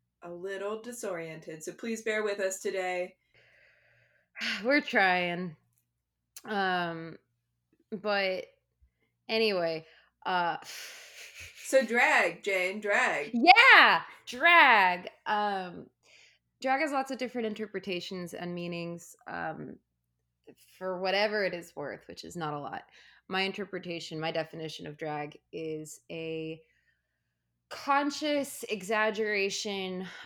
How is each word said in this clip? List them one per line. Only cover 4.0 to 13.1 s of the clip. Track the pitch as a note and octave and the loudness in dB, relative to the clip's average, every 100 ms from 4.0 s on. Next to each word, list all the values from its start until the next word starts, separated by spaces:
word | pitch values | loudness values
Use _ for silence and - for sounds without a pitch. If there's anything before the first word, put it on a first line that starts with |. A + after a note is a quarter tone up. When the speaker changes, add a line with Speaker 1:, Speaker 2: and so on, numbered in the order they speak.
| _ _ _ - | _ _ _ -8
Speaker 2:
<sighs> | A3+ G#3 | -6 -4
We're | A3 C#4+ | 2 2
trying. | - A#3 F#3+ F3+ F3 F3 F3+ D#3 _ _ _ _ _ _ _ - | 4 2 4 4 0 -4 -6 -10 _ _ _ _ _ _ _ -16
Um, | - G#3 F#3+ F3+ F3 E3 E3 - _ _ _ _ _ _ - | -6 -2 0 0 -2 -6 -10 -14 _ _ _ _ _ _ -14
but | G3+ G#3 G3+ F#3+ F#3 - _ _ _ _ _ _ _ - | -8 -2 0 0 -2 -8 _ _ _ _ _ _ _ -4
anyway, | A3 A3 F#3 E3 D#3+ - - _ _ - | 2 2 2 0 -2 -10 -20 _ _ -2
uh, | F3+ E3+ D#3 | 0 0 -2
<sighs> | - - - - - - - - - - - | -8 -14 -14 -16 -20 -20 -20 -18 -18 -14 2
Speaker 1:
So | C4+ | 2
drag, | A3 A#3 C#4+ C4 F#3 E3+ | 4 4 6 6 2 0
Jane, | G3+ F#3+ F3+ G#3 | -2 0 0 -2
drag. | G3+ A3 A#3+ | 0 2 2